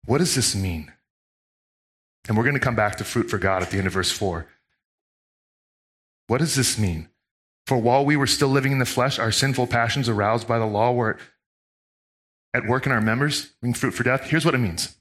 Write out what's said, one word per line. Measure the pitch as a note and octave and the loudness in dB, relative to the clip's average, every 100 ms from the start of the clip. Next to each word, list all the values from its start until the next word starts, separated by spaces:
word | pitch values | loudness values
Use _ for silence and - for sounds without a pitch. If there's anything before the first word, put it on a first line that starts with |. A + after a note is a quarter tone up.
| - | 0
What | C#3 | 2
does | F3+ | 2
this | C3+ A2 | 2 0
mean? | G2+ F#2+ E2 D2+ - _ _ _ _ _ _ _ _ _ _ _ _ - | 0 -2 -4 -10 -20 _ _ _ _ _ _ _ _ _ _ _ _ -2
And | A2 | 0
we're | |
gonna | A#2+ C#3 | 0 0
come | C3+ | 0
back | A2+ G#2 - | 0 0 -2
to | |
fruit | G#2 B2 - | -4 -4 -2
for | G2+ | -2
God | G2 F#2+ | 0 0
at | F2+ | -2
the | G2 | -2
end | F#2+ | -2
of | |
verse | F#2 F2+ | -2 -2
four. | - G2+ E2 - _ _ _ _ _ _ _ _ _ _ _ _ _ _ _ _ _ - | -2 -4 -4 -10 _ _ _ _ _ _ _ _ _ _ _ _ _ _ _ _ _ -4
What | B2 | 0
does | D#3 C3+ | 0 0
this | A#2+ - | 0 0
mean? | G2+ D#2+ D#2+ _ _ _ _ _ - | -2 -2 -8 _ _ _ _ _ -2
"For | B2+ | 0
while | A#2 C3 | 4 4
we | C#3+ D3 | 4 2
were | C3+ | 2
still | - C#3 | 2 2
living | C3+ C3 | 2 2
in | C#3 | 0
the | |
flesh, | A#2+ - B2+ - | 0 0 0 0
our | A2+ | -2
sinful | - C3+ B2+ B2 | 0 0 0 0
passions | A#2+ A#2 C#3 A#2 | 2 0 0 -2
aroused | G#2 G#2 A#2 A2+ | 0 2 0 0
by | A#2 | 0
the | A2 | 0
law | G#2 A#2 | 2 2
were | B2 A2 - - _ _ _ _ _ _ _ _ _ _ _ _ | 2 -2 -4 -12 _ _ _ _ _ _ _ _ _ _ _ _
at | B2 A2 | -4 0
work | B2+ | -2
in | C#3 | 0
our | A#2+ | 0
members, | A2 A#2 D3 C#3+ - _ | 0 0 0 -2 -8 _
bringing | B2 | -4
fruit | A#2 C3 | -2 -2
for | - | 0
death." | B2 C3 | 0 0
Here's | - D#3 | 0 2
what | D3 C3 | 2 2
it | |
means. | G#2+ E2 - - | 0 -2 -8 -12